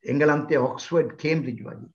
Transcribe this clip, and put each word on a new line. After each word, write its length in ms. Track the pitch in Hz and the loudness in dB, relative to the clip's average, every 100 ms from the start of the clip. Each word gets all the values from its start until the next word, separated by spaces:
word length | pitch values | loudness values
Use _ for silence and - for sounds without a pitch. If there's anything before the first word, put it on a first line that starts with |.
එංගලන්තයේ 540 | 113 139 151 147 - 147 | -2 2 4 4 2 2
ඔක්ස්ෆර්ඩ්, 520 | 127 - - 170 123 | 2 -4 0 0 0
කේම්බ්‍රිජ් 440 | - 151 160 127 117 | -2 -2 0 -2 -8
වගේ. 300 | - 113 120 | -12 -14 -18